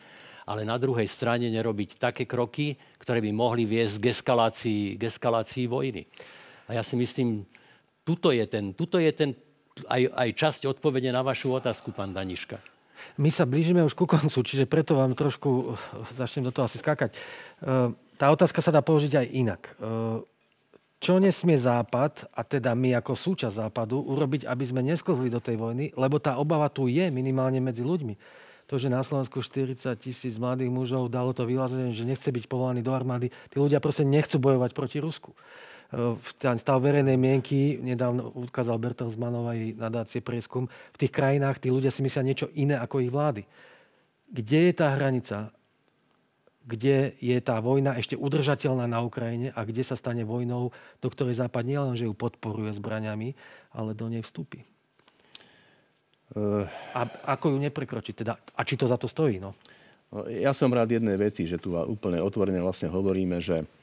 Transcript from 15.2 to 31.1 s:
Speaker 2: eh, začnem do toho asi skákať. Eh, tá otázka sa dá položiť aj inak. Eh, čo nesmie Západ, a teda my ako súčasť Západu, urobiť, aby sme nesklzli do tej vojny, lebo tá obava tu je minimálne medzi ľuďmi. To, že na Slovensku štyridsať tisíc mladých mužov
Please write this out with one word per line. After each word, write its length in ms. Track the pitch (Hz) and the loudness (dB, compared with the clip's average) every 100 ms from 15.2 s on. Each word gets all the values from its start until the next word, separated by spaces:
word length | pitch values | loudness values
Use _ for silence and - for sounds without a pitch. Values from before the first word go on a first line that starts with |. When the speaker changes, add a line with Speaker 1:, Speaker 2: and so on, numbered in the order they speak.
| 147 - 143 | 0 0 0
Speaker 2:
eh, 640 | 127 117 113 - - 110 | 0 0 -6 -10 -12 -12
začnem 320 | 120 123 - 127 | -8 -6 -2 -4
do 60 | |
toho 120 | 123 123 | 0 -2
asi 100 | - | 0
skákať. 320 | - 147 127 | -2 0 0
Eh, 800 | - - - - - 165 127 123 - _ | -4 -16 -16 -18 -10 0 2 2 0 _
tá 120 | _ 139 | _ 4
otázka 320 | 151 165 - | 6 4 4
sa 80 | 170 | 4
dá 100 | 156 | 4
položiť 320 | 135 156 147 143 | 6 4 4 2
aj 80 | 123 | 2
inak. 280 | 131 120 87 - - | 2 0 0 -10 -10
Eh, 460 | 113 113 113 113 - _ _ _ _ - _ _ | -6 -2 -2 -4 -8 _ _ _ _ -20 _ _
čo 160 | - 185 | 4 6
nesmie 380 | 190 - 175 151 | 6 4 4 6
Západ, 720 | 123 120 113 120 147 - - | 6 2 2 2 0 -2 -12
a 80 | - 117 | -8 -4
teda 260 | 143 123 | 0 0
my 240 | 120 127 123 | 2 2 2
ako 160 | - | 0
súčasť 480 | 123 - 190 120 101 | -2 -2 -2 -2 -2
Západu, 400 | 110 123 113 127 | -4 -4 -2 -2
urobiť, 480 | - 135 143 139 123 | -2 0 0 -2 -2
aby 160 | 127 | -4
sme 160 | 131 127 | -2 -2
nesklzli 480 | 131 165 - 143 127 | 0 -2 0 0 0
do 140 | 120 | -2
tej 180 | - 113 | -2 -4
vojny, 320 | 113 120 151 - | -2 -4 -6 0
lebo 160 | 131 147 | 0 2
tá 240 | 147 127 | 0 0
obava 320 | 147 160 147 | 0 2 0
tu 160 | - 131 | 0 0
je 160 | 131 185 | 2 0
minimálne 480 | 127 131 131 131 131 | 0 0 0 2 0
medzi 240 | 131 117 | -2 -2
ľuďmi. 320 | 123 180 131 101 - - - - | -2 -2 -4 -10 -14 -20 -20 -20
To, 160 | _ 139 | _ -4
že 80 | 131 | 0
na 160 | 127 | 0
Slovensku 400 | 135 139 127 135 | 0 -2 -4 -6
štyridsať 640 | 120 139 131 127 139 113 131 | -6 -4 -4 -4 -6 -6 -8
tisíc 320 | 120 127 110 | -8 -8 -4
mladých 320 | 123 127 127 | -4 -2 -2
mužov 400 | 127 127 131 123 | -2 -2 0 0